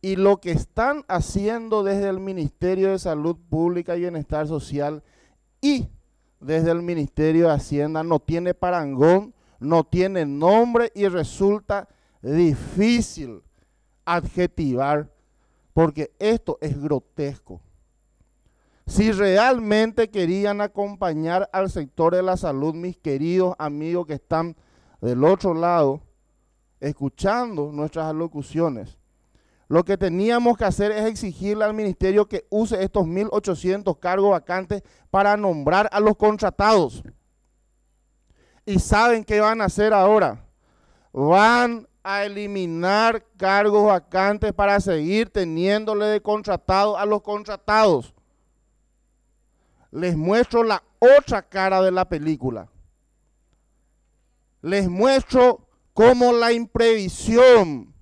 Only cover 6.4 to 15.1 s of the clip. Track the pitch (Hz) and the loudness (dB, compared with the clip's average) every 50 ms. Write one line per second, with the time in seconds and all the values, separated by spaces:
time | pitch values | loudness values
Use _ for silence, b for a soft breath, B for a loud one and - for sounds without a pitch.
6.4 | - 131 156 160 160 165 165 170 175 175 175 165 143 - _ - 151 156 160 165 | -8 -4 -2 0 0 0 0 -2 -2 -6 -4 -4 -6 -6 _ -2 0 2 2 4
7.4 | 170 165 156 139 - - 143 143 143 151 160 160 156 170 165 151 _ - 160 170 | 4 4 2 0 -4 -4 -4 -4 -2 -2 -4 -6 -4 -2 -2 -2 _ -4 -6 -4
8.4 | 175 180 180 _ - 180 180 175 156 139 139 127 139 160 175 190 208 214 - _ | -2 -4 -4 _ -4 -2 -2 -2 -4 -4 0 2 4 4 4 4 0 -4 -20 _
9.4 | _ _ _ _ 120 143 165 165 156 _ - 175 185 190 196 185 160 143 139 143 | _ _ _ _ -4 0 0 0 0 _ 0 -2 0 0 0 -4 -4 -4 -4 0
10.4 | 156 175 202 220 233 240 233 233 233 226 _ 196 202 196 175 180 156 - - - | 2 4 4 4 4 2 0 -4 -6 -6 _ -2 -2 -2 -2 -2 -6 -6 -4 -2
11.4 | 190 196 202 214 202 _ 202 202 196 _ _ _ _ _ _ _ - 123 143 160 | 0 0 0 -2 _ _ -8 -8 -8 _ _ _ _ _ _ _ -8 -4 0 2
12.4 | 175 165 143 120 - - - 175 208 226 240 240 220 - - - 151 123 113 92 | 2 2 0 -2 -6 -10 -2 0 2 2 2 0 -2 -4 -8 -16 -16 -16 -16 -20
13.4 | _ _ _ _ _ _ _ _ _ _ _ _ _ - 170 175 - - - - | _ _ _ _ _ _ _ _ _ _ _ _ _ -4 -4 -4 -4 -6 -4 -2
14.4 | 180 175 _ - 160 139 123 123 135 143 147 147 151 - | -2 -2 _ -4 -4 -4 -2 -2 -2 -2 -2 -2 -4 -8